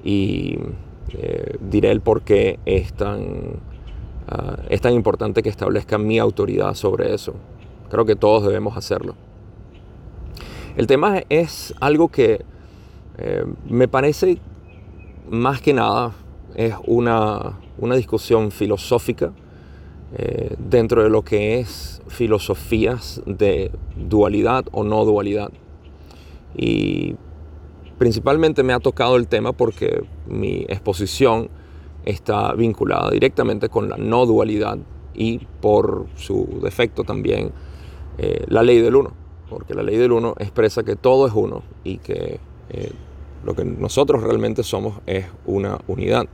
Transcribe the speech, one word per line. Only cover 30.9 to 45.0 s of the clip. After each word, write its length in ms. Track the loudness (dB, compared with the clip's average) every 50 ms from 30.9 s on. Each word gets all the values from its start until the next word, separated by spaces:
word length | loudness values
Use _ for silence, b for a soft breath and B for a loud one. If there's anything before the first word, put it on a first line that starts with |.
| -2 -2 -2 -6 0 4 4 4 4 2 -2 -6 B B B B B B B B B B -6
está 480 | -6 -6 -4 -2 -2 0 0 0 0 0
vinculada 580 | 2 2 0 2 0 0 0 0 0 2 2
directamente 580 | 2 4 2 2 2 2 0 0 0 -2 -2 -2
con 200 | 0 -2 -2 -2
la 80 | -4 -4
no 280 | -2 0 2 4 4
dualidad 540 | 4 4 4 4 2 0 -2 -2 -2 -4 -6 -10 -14 -18 -18 -16 -16 -6
y 240 | -2 -2 -2 -2 -4
por 720 | -8 -14 -14 -2 2 4 6 6 4 4 0 -2 -6 -10 -12
su 460 | -14 -6 -4 -2 -2 -2 -2 -4 -4 -4
defecto 400 | -4 0 0 0 0 0 -6 -6
también, 480 | -4 -4 -4 0 0 0 0 -2 -6 -6 B B B B B B B B B B B -8 -6
eh, 260 | -4 -4 -2 -4 -4 0
la 160 | 4 4 6
ley 160 | 8 8 8
del 160 | 8 8 6
uno, 160 | 4 4 4 -4 -14 -20 -20 -20 -20 -16 -14
porque 240 | -14 -14 -12 -8 -6
la 80 | -4 -2
ley 140 | 0 2 4
del 160 | 4 4 4
uno 200 | 4 2 0 -4 -4
expresa 420 | -8 -6 0 2 2 2 2 0
que 140 | -2 -2 -4
todo 320 | 0 4 4 6 6 6 4
es 60 | 4
uno 260 | 0 0 0 -4 -8 -12 -14 -18 -14 -10
y 140 | -10 -10 -10
que, 420 | -6 -6 -6 -6 -4 -8 -8 -10 -12 -18 -20 -20 -18 -14
eh, 200 | -10 -10 -10 -10 -12 -14 -18 -18 -18 -18 -18 -16 -16 -10 -6
lo 80 | -6 -4
que 120 | -2 -2
nosotros 580 | -4 -4 -4 -4 -2 2 2 4 4 4 2 2
realmente 400 | 2 0 2 0 0 -2 -2 -4
somos 320 | -2 -2 -4 -4 -4 -8 -8